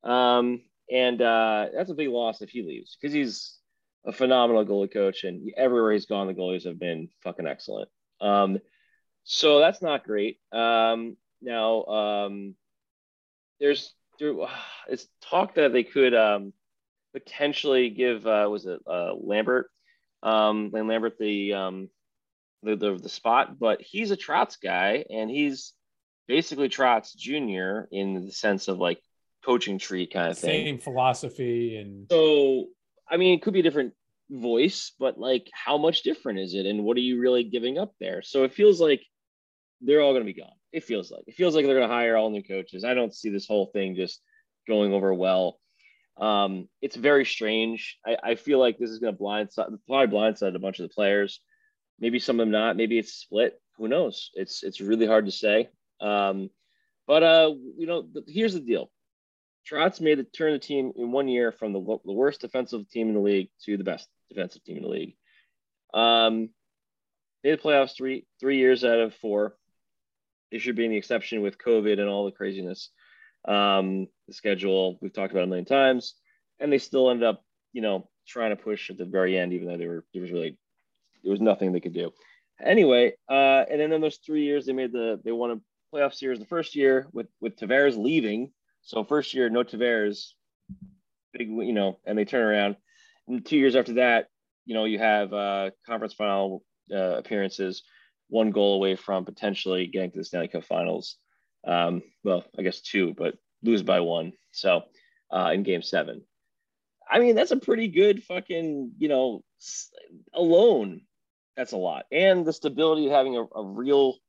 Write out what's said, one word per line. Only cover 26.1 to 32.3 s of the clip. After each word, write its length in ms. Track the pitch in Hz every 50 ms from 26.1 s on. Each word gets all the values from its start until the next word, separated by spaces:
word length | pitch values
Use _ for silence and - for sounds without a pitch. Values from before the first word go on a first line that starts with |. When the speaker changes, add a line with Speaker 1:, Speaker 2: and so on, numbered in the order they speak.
| _ _ _
Speaker 1:
basically 400 | - 123 156 160 - 156 135 143 123
Trotz 460 | - - 135 127 120 110 - - -
Junior 720 | _ - 123 139 151 139 110 95 92 92 92 101 107 - -
in 340 | - 98 98 98 95 92 87
the 60 | 98
sense 360 | - - - 107 101 95 -
of, 100 | - 92 90
like, 200 | 90 87 - - _ _ _ _ _ _ _ _ -
coaching 320 | 135 123 120 - 101 98
tree 300 | 95 - - 95 90 90
kind 240 | 85 - 95 85 85
of 60 | 85
thing. 280 | - - - 156 156 151
Speaker 2:
Same 140 | 151 143 120
philosophy 960 | - 143 127 127 127 127 127 - - 123 - - 131 120 120 117 117 117 113
and 300 | 107 104 101 98 98 101 -
Speaker 1:
So, 560 | 175 165 160 156